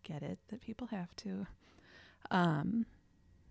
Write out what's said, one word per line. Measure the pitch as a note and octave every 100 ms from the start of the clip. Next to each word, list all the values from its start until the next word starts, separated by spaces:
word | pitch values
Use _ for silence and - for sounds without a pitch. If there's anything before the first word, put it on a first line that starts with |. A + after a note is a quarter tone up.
get | - D3+
it | D3 F#3 -
that | A3
people | - A3 B3
have | G#3 F3 -
to. | G3 F#3+ G3 - - - - - - - -
Um, | F#3+ F3 D3+ F3 A3+ A3+ - - _ - - -